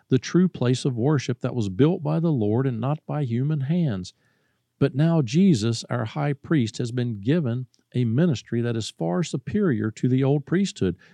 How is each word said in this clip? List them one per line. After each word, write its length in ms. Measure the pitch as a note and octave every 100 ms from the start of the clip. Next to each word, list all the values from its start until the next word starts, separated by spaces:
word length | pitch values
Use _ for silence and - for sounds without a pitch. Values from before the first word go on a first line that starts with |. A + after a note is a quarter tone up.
| -
the 100 | C3
true 300 | - E3+ F#3
place 360 | - B2 B2+
of 120 | C#3+ A#2+
worship 440 | C3 D3 - A#2+
that 140 | B2
was 140 | B2 G2+
built 340 | F#2 D3 F#3+
by 160 | D3 E3
the 140 | E3+
Lord 340 | C#3 G#2 A2+ C3+
and 140 | A2+
not 240 | B2+ D3+
by 200 | - D3
human 380 | C3 A#2 C#3 D#3
hands. 520 | C3+ F3+ D#3 F#2+ F2+ _ _ _ _ _ _ -
But 160 | C#3
now 260 | C3 E3 E3
Jesus, 640 | A#2 D3 G3 B2 A2+ A#2
our 220 | - A#2+ A2+
high 260 | D3+ D3
priest, 460 | C#3 - E3 A2 -
has 120 | A#2+
been 300 | B2 B2 G#2
given 460 | G2+ F3 C3 B2 B2+ _ _
a 120 | B2 A#2+
ministry 560 | A#2+ F3 C#3 - A#2
that 140 | A#2+ A2+
is 120 | G#2
far 340 | - E3 F3+
superior 680 | E3 C#3+ - G#3 G3 A2 A2
to 180 | - B2+
the 160 | B2+
old 220 | C3+ D3 -
priesthood, 500 | F3+ G3 - F#2 E2+ _